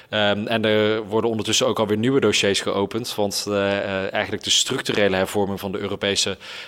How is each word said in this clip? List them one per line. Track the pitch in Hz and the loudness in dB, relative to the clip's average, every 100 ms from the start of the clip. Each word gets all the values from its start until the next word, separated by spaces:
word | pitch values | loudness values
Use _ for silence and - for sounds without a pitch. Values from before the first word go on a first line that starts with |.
| - | -6
Ehm, | 110 104 101 113 | 0 2 2 0
en | 113 | 0
er | 110 107 107 110 | 2 4 2 0
worden | 104 110 113 | 0 0 0
ondertussen | 110 107 110 123 | 0 -2 0 0
ook | 107 | 0
alweer | 107 107 | 0 2
nieuwe | 120 135 | 2 4
dossiers | 107 98 101 98 | 4 4 2 2
geopend. | - 95 101 110 92 | 0 0 -2 -2 -4
Want, | - 101 98 - | -2 -2 -2 -2
eh, | 101 98 101 | 0 0 0
eh, | 101 95 95 | -2 -2 -2
eigenlijk | 107 95 104 | -2 -2 -4
de | - | 0
structurele | - - 127 - 110 101 95 | 0 2 -2 -2 2 4 4
hervorming | 95 104 98 98 | 0 0 -2 -2
van | 101 | -6
de | 95 | -6
Europese | 101 98 101 98 - 95 - - | -6 -4 -2 0 -2 -4 -10 -16